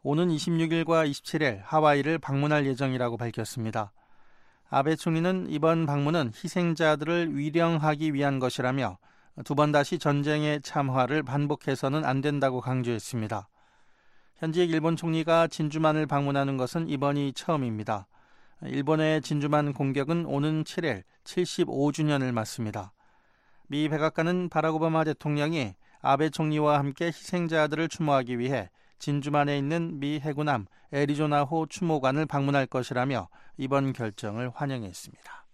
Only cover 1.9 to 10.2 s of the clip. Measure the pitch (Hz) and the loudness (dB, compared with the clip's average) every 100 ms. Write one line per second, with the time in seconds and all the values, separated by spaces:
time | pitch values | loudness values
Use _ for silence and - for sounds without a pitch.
1.9 | 143 143 160 - 139 147 151 139 127 135 | 6 2 -2 0 0 2 2 2 0 -2
2.9 | 127 120 117 117 113 110 - 110 113 104 | 0 -2 -2 -4 -4 -6 -6 -4 -4 -6
3.9 | _ _ - - - - _ _ 131 139 | _ _ -20 -20 -20 -20 _ _ 0 2
4.9 | 160 175 160 175 185 180 151 160 165 156 | 0 0 0 0 0 -2 2 2 4 2
5.9 | 143 143 170 123 - 180 185 175 160 160 | 0 2 0 -2 -4 -4 0 0 4 4
6.9 | 151 151 175 165 139 151 165 170 165 151 | 4 2 0 0 -2 0 2 2 2 2
7.9 | 151 156 139 143 135 127 - 127 135 113 | 0 0 2 2 2 -2 0 -2 0 -2
8.9 | 92 _ _ - - 123 143 151 147 143 | -6 _ _ -20 -16 -4 2 4 4 2
9.9 | 175 156 143 | 0 2 2